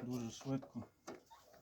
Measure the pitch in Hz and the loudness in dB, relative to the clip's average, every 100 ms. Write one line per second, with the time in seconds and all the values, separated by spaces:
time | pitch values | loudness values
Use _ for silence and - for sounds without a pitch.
0 | 123 123 113 - 139 135 - 120 104 - | 4 2 2 0 4 4 4 -4 -6 -8
1 | - - - - - - | -10 -10 -12 -18 -18 -20